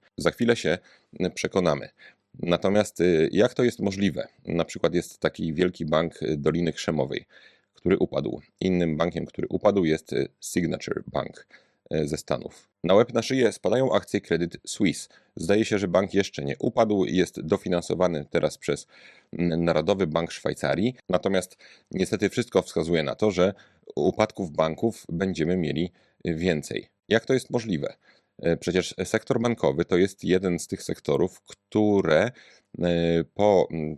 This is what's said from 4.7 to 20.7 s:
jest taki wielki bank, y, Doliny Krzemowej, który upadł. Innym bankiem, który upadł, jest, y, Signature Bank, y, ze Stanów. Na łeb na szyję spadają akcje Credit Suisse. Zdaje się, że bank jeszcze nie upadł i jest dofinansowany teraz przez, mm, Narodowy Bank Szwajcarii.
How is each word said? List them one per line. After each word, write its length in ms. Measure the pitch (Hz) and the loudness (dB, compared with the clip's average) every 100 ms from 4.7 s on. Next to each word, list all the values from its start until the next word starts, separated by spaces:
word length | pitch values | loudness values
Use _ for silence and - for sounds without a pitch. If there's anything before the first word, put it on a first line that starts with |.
| - 82 | -2 0
jest 260 | 85 - - | 0 -2 -4
taki 340 | 80 - 87 | -4 -2 -4
wielki 320 | 76 90 - 78 | 0 0 0 0
bank, 380 | 78 85 - | 0 0 -2
y, 140 | - 76 | -4 -2
Doliny 360 | 71 80 85 | 0 0 0
Krzemowej, 520 | - - 80 67 67 - - - _ _ | -2 -2 -2 -2 -6 -12 -20 -20 _ _
który 240 | _ 87 95 | _ 0 2
upadł. 440 | - 71 - - - _ | 2 -2 -4 -6 -12 _
Innym 380 | 92 90 85 76 | 0 2 0 0
bankiem, 280 | 85 85 76 | -2 -2 -8
który 220 | - - | -6 -6
upadł, 380 | - 104 101 82 | 0 2 4 2
jest, 280 | 78 - | 0 -2
y, 140 | - 69 _ | -4 -4 _
Signature 600 | - - 85 - - - - | -6 -2 -2 -2 -6 -8 -6
Bank, 400 | - - - - - _ _ - | -6 -6 -10 -20 -20 _ _ -6
y, 140 | 78 76 | -4 -2
ze 100 | 78 | -4
Stanów. 520 | - - - - _ _ | -4 -6 -6 -18 _ _
Na 100 | - | 4
łeb 200 | 98 120 | 4 4
na 80 | 117 | 0
szyję 300 | 113 131 117 | -2 0 0
spadają 420 | 98 92 120 135 | 0 0 0 2
akcje 280 | 101 - 104 | 0 0 -4
Credit 360 | - 82 85 - - | -2 -2 -2 -6 -12
Suisse. 420 | - 98 76 - _ _ - | -2 0 0 -8 _ _ -6
Zdaje 300 | 82 104 110 | 0 2 2
się, 140 | 107 | 0
że 80 | 98 | 2
bank 260 | 87 98 | 0 2
jeszcze 300 | 98 98 - | 0 -2 -4
nie 140 | 71 - | -8 -4
upadł 460 | - 120 110 104 92 | -2 2 2 2 2
i 100 | 90 | 2
jest 260 | 87 - | 0 -2
dofinansowany 840 | 80 98 95 87 - 87 90 80 73 | -4 -2 0 -4 -2 0 0 0 -4
teraz 280 | 82 76 - | -2 -2 -2
przez, 300 | - 71 - - - - _ | -4 -6 -8 -20 -20 -20 _
mm, 320 | - 87 82 85 | -4 -2 0 0
Narodowy 420 | 78 80 98 90 | 2 2 0 0
Bank 240 | 80 82 | -2 -4
Szwajcarii. 640 | - - 67 69 | -6 -8 -4 -2